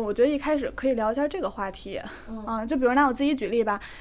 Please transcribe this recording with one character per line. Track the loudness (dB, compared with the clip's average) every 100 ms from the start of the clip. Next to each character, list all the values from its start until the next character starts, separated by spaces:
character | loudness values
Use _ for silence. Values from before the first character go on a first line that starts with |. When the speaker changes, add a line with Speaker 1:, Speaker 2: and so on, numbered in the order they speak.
Speaker 1:
我 | 0
觉 | 2
得 | 2
一 | 2
开 | 0 0
始 | -2 -2
可 | 0
以 |
聊 | 2 0
一 |
下 | 0 0
这 | -2
个 | -4
话 | -4 -8
题。 | -8 -10 -10 -10 -14 -12
Speaker 2:
嗯。 | -10
Speaker 1:
啊， | -6 -4 -2
就 | 2
比 |
如 | 4
拿 | 6 4
我 |
自 | 4
己 | 0
举 | 0 0
例 | 0
吧， | 2 0 -6 -16